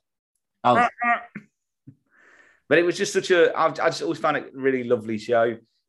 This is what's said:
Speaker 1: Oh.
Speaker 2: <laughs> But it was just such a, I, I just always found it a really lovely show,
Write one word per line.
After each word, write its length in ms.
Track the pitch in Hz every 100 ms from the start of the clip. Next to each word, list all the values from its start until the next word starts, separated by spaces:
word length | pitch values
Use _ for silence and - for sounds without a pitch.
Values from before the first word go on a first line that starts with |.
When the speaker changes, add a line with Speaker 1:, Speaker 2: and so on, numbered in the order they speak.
| _ _ _ _ _ _
Speaker 1:
Oh. 240 | 123 123 240
Speaker 2:
<laughs> 40 | - 240 233 - - - _ _ _ - - _ _ _ _ _ _ _
But 100 | 151
it 60 |
was 120 | 175 170
just 160 | 196
such 180 | 196 -
a, 200 | 180 160 -
I, 80 | 160
I 60 |
just 320 | - 165 151
always 160 | 160 160
found 180 | 156 143
it 140 | -
a 40 | 135
really 260 | 135 131
lovely 340 | 120 120 110 110
show, 400 | 110 117 117 113 _ _